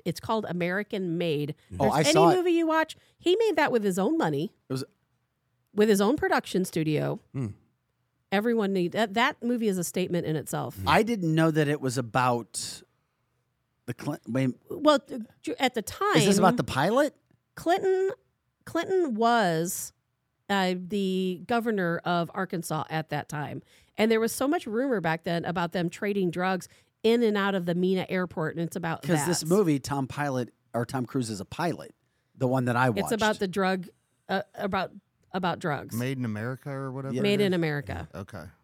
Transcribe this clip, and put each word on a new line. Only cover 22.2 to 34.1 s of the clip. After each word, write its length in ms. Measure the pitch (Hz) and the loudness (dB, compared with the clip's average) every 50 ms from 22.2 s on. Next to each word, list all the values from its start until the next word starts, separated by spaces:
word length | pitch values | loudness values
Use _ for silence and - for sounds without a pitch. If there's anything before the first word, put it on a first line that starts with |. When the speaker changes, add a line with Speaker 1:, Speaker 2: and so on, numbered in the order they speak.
| 170 139 - | -2 -2 -4
Speaker 1:
Arkansas 500 | 196 190 180 - 170 165 - 156 156 - - | -6 -6 -4 -4 -6 -4 -4 -4 -4 -4 -4
at 180 | 156 156 156 - | -6 -6 -6 -4
that 200 | 147 147 - - | -6 -6 -6 -6
time. 320 | - 147 143 117 - 147 - _ _ _ _ _ _ | -8 -8 -6 -8 -8 -12 -14 _ _ _ _ _ _
And 140 | - 208 220 | 0 2 2
there 100 | 226 220 | 2 2
was 120 | 226 226 - | 0 0 -2
so 140 | - 262 | -2 0
much 200 | 277 311 359 - | 0 0 -2 -2
rumor 340 | 233 208 233 269 285 247 196 | -4 -4 -2 0 0 0 0
back 240 | 165 165 160 165 - | 0 0 -2 -2 -2
then 200 | 185 170 170 - | -2 -2 -2 -2
about 260 | - 170 180 175 170 - | -2 -2 -2 -2 -2 -2
them 160 | 190 175 170 | -2 -2 -2
trading 420 | - - 220 202 202 202 185 175 | -4 -4 -4 -2 0 0 0 0
drugs 380 | 156 175 180 190 190 185 - - _ _ _ _ _ _ - | 0 0 0 0 -2 -2 -4 -8 _ _ _ _ _ _ 2
in 200 | 220 226 240 240 | 4 4 6 4
and 140 | 214 208 202 | 4 4 2
out 160 | 196 202 196 | 2 2 0
of 100 | 190 175 | 0 0
the 100 | 175 170 | 0 0
Mena 300 | 180 185 185 190 185 165 - | 2 2 2 2 0 0 -2
airport, 460 | - 185 185 175 - - 160 147 - | -2 -2 -2 -4 -4 -4 -4 -4 -2
and 80 | 165 170 | -4 -4
it's 100 | 160 - | -4 -6
about 260 | 190 170 165 160 - - | -6 -6 -6 -6 -4 -2
Speaker 3:
'Cause 220 | 147 175 151 143 | 0 2 2 2
this 140 | 170 175 - | 2 0 0
Speaker 1:
that. 60 | 165 156 | 0 2
Speaker 3:
movie, 300 | 180 208 202 160 147 139 | 4 4 4 4 2 0
Tom 280 | - - 139 139 135 | 0 -2 -4 -4 -4
Pilot, 460 | 123 - - 147 143 131 127 120 - - _ _ _ - | -4 -4 -4 -4 -2 -2 -2 -4 -4 -8 _ _ _ -4
or 100 | 113 120 | -4 -4
Tom 220 | - - 131 120 | -2 -4 -6 -4
Cruise 240 | 113 - 135 123 110 | -2 -2 -4 -2 -2
is 100 | 110 92 | -4 -8
a 40 | 95 | -8
pilot, 480 | - - - 156 170 123 73 71 - - _ _ _ _ _ _ _ _ | -10 -6 -4 -4 -4 -4 -6 -8 -16 -20 _ _ _ _ _ _ _ _
the 100 | - 131 | -2 0
one 200 | 123 127 131 127 | 0 2 2 2
that 100 | 123 120 | 2 2
I 140 | 120 127 127 | 4 4 2
watched. 140 | 110 95 - | 2 2 0
Speaker 1:
It's 80 | - 226 | 0 0
about 260 | 214 220 214 214 - | 0 2 0 0 0
the 100 | 202 190 | -2 -4
drug, 400 | 175 202 190 185 190 190 175 - - _ _ _ | -2 0 0 0 0 -2 -4 -8 -16 _ _ _